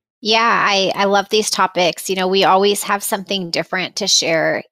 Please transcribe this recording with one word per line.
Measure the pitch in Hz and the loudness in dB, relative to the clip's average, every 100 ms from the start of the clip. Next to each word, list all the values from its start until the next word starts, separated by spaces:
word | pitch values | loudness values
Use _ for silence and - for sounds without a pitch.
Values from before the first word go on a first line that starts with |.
| _ _ | _ _
Yeah, | 214 226 233 190 185 | -2 0 2 2 0
I, | 196 190 - | 0 0 0
I | |
love | 202 202 196 | 0 0 0
these | 214 214 | 0 0
topics. | - 185 - 175 - - | 0 0 2 0 0 -4
You | 190 | -2
know, | 185 | 0
we | 190 | 2
always | 170 190 202 202 | 4 4 4 0
have | - 202 | -2 -4
something | - 202 185 196 175 | -2 -6 -4 -6 -4
different | 156 170 185 170 - | -6 -6 -6 -6 -4
to | 220 | 0
share. | - 139 165 156 156 - | 0 2 0 0 -2 -4